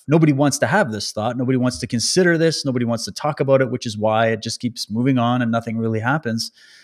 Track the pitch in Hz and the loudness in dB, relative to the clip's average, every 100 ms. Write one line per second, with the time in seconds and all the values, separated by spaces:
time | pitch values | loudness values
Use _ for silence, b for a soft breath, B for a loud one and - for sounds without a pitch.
0 | - 160 156 135 143 127 120 185 160 107 | 0 4 4 4 2 2 0 2 0 -4
1 | - - 110 123 127 131 127 123 117 120 | -6 -4 -4 -2 0 0 0 -2 -4 -2
2 | - 180 180 165 165 151 139 123 117 113 | 0 2 2 4 2 0 -2 -2 -2 -4
3 | - - 147 147 139 135 131 123 120 104 | -6 -6 -4 -2 2 4 2 -4 -6 -2
4 | 107 110 113 113 117 - 123 - - 110 | 2 2 2 0 -4 -6 -6 -8 -6 -2
5 | 127 131 120 123 120 117 113 113 113 110 | 0 2 2 0 0 -2 -2 -4 -2 -2
6 | 113 135 117 113 - b b b | -2 -2 -2 -4 -6 b b b